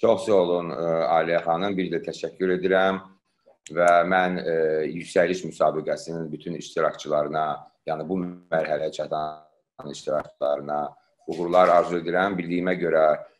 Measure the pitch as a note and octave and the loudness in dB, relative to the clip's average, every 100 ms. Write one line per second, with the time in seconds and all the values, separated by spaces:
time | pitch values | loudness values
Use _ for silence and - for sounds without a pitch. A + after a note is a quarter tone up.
0 | A2+ G#2+ - G2+ F2 F2 E2+ C#2 E2+ E2 | 2 2 4 4 4 0 -2 -4 -2 0
1 | E2 E2 E2 E2+ E2+ E2 G2 F#2+ F2+ E2 | 2 2 2 0 0 -2 0 -2 -2 -4
2 | E2 D#2+ E2 - F#2 F2+ F#2 F#2+ F#2+ F#2+ | -6 -8 -10 -4 -2 0 2 2 2 0
3 | - _ _ _ _ _ - D#2 F2 F2 | -8 _ _ _ _ _ -8 2 6 6
4 | F2 F#2 F2+ F2+ E2+ E2 D#2+ D#2 D2 E2+ | 4 2 2 0 -2 0 2 0 -2 -6
5 | D#2+ F#2+ F2 F2+ D#2+ - D#2 D#2 D#2 D2+ | -2 2 2 0 -6 0 0 0 -4 -6
6 | - E2 D#2+ D2+ F2 D#2 - - D2+ - | -6 -8 -8 -10 -10 -10 -6 -2 -2 -2
7 | D2+ D2 D2 D#2 D2+ D2 - _ - D#2 | -4 -2 0 -2 -4 -6 -12 _ -8 -6
8 | D#2 F#2 F2+ F2+ _ D#2+ D#2 D2+ E2 - | -4 -6 -6 -10 _ -2 0 -2 -2 -6
9 | D2+ D#2 D2+ D2+ D2+ _ _ - D2 C#2+ | -6 -6 -6 -10 -20 _ _ -16 -14 -10
10 | - D2 - _ C#2+ C#2+ C#2+ D2 C#2+ - | -4 -4 -4 _ -2 -2 -2 -4 -6 -10
11 | _ _ - E2 F2 F2 F2+ E2+ E2+ F2 | _ _ -10 -6 2 4 6 6 4 -2
12 | E2 F2+ F#2+ F#2 E2+ F2 F2+ F2+ E2+ D#2+ | -2 0 0 -2 -4 -2 -2 -2 0 4
13 | D#2 D2 - | 4 2 -4